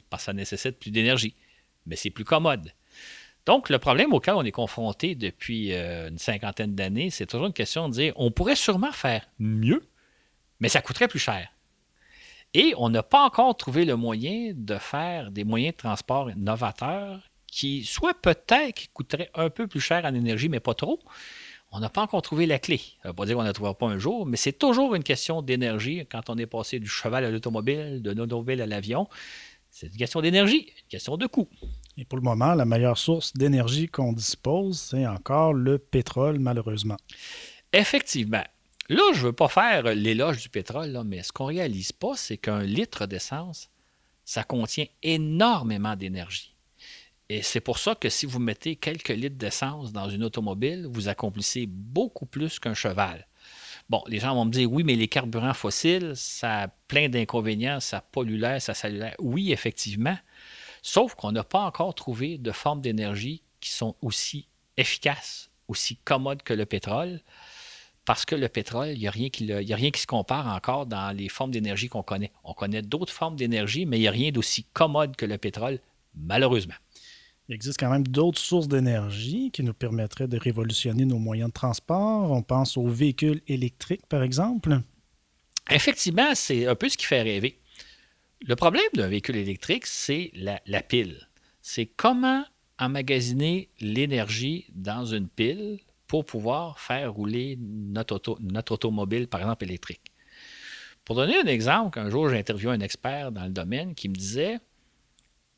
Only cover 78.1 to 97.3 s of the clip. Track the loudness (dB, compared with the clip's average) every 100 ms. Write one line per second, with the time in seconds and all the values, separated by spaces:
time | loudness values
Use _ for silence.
78.1 | 4 2 2 0 0 2 2 4 2 0
79.1 | -4 -4 -2 -4 -2 -4 -2 -4 -2 -4
80.1 | -4 -4 -2 0 0 0 0 0 2 2
81.1 | 2 0 -2 -2 -2 -2 -2 0 0 2
82.1 | 2 2 2 2 2 2 2 0 4 2
83.1 | 4 2 2 0 -2 -2 -4 -6 -6 -2
84.1 | 0 2 2 0 2 4 2 2 _ _
85.1 | _ _ _ _ -8 2 4 4 2 2
86.1 | 4 4 4 2 2 2 2 0 0 2
87.1 | 4 4 2 -2 -4 _ -20 -20 -20 _
88.1 | _ _ -10 -2 4 4 6 4 2 2
89.1 | 0 -2 -2 -2 -4 -2 -2 -2 -6 -2
90.1 | -2 -4 -8 -6 -6 -4 -4 0 0 0
91.1 | -4 -20 _ _ _ -10 -6 -6 2 2
92.1 | 4 2 2 -2 _ _ -6 -4 -2 0
93.1 | 0 2 0 2 0 -4 -8 -4 0 0
94.1 | 0 -2 -2 -4 -6 -8 -10 -6 -6 -4
95.1 | -4 -4 0 0 0 -6 -10 _ _ -4
96.1 | -2 -2 -4 -2 -2 -4 -10 -6 -4 -4
97.1 | -4 -4